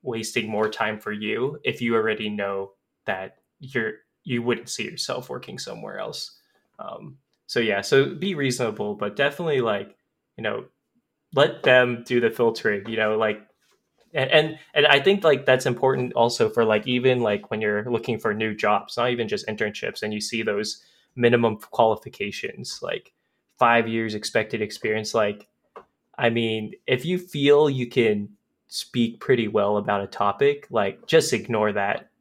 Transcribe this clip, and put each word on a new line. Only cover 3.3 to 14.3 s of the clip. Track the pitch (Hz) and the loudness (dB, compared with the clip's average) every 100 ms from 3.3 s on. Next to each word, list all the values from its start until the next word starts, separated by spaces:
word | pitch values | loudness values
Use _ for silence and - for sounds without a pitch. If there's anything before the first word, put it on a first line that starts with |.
| _ _ _ | _ _ _
you're, | 135 131 110 - _ _ | -8 -4 -4 -6 _ _
you | - 120 | -6 -4
wouldn't | 117 113 - | -2 -4 -4
see | - 107 | -10 -8
yourself | - - 127 123 | -8 -6 -6 -8
working | 127 - - | -12 -12 -14
somewhere | - - - - | -12 -12 -12 -10
else. | - - - _ _ _ _ _ | -10 -10 -14 _ _ _ _ _
Um, | - - 156 135 _ _ _ | -14 -14 -16 -20 _ _ _
so | - | -2
yeah, | 113 101 | 0 -2
so | 104 135 139 | 2 4 2
be | - 185 170 | -2 -6 -2
reasonable, | 135 127 120 104 104 104 | -2 -2 -4 -4 -6 -4
but | 104 104 | -6 -2
definitely, | 143 143 170 139 | -2 -2 -2 0
like, | 117 101 101 _ _ _ _ - | 0 -2 -6 _ _ _ _ -8
you | |
know, | 110 113 - _ _ _ _ _ _ | -6 -6 -10 _ _ _ _ _ _
let | 135 156 160 | 2 2 2
them | 139 127 123 120 - | 6 6 6 0 0
do | 123 | 2
the | 117 | 2
filtering, | 113 117 113 117 101 101 | 2 0 2 -2 -2 -4
you | 110 | -2
know, | 107 107 | 0 2
like, | 110 107 - _ _ _ _ _ _ | 0 -2 -8 _ _ _ _ _ _
and, | 160 | -4
and, | 135 | 4